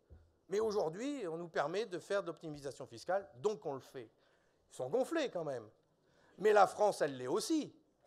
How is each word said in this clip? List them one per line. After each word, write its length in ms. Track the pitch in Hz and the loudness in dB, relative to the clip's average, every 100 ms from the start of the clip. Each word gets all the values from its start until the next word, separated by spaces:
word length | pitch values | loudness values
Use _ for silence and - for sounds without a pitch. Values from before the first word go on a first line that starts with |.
| _ - - _ - | _ -20 -20 _ -4
Mais 120 | 196 | 0
aujourd'hui, 680 | 220 202 160 180 269 285 180 | 2 2 0 -2 -4 -4 -6
on 80 | 165 | -6
nous 120 | 175 | -4
permet 380 | 185 147 190 226 | -2 0 -2 -2
de 120 | 165 | -6
faire 240 | - 196 | -2 -2
de 60 | 170 | -2
l'optimisation 580 | 156 165 147 139 - 127 | -8 -10 -10 -10 -10 -12
fiscale, 420 | 113 - 196 190 120 | -10 -2 -2 -2 -4
donc 300 | 202 208 160 | -2 -2 -4
on 80 | |
le 60 | 135 | -8
fait. 300 | - 139 110 _ _ _ _ _ _ | -10 -14 -14 _ _ _ _ _ _
Ils 60 | - | -8
sont 120 | 127 | -2
gonflés 420 | 226 262 330 240 | 0 2 0 0
quand 140 | 175 | -2
même. 240 | 151 127 107 - _ _ _ _ _ - | -4 -6 -8 -18 _ _ _ _ _ 2
Mais 140 | 214 | 6
la 160 | 208 190 | 8 8
France, 340 | - 208 - | 6 2 4
elle 140 | 156 131 | 0 0
l'est 100 | 127 | -2
aussi. 480 | 196 - 320 190 - _ _ | 0 2 0 -2 -10 _ _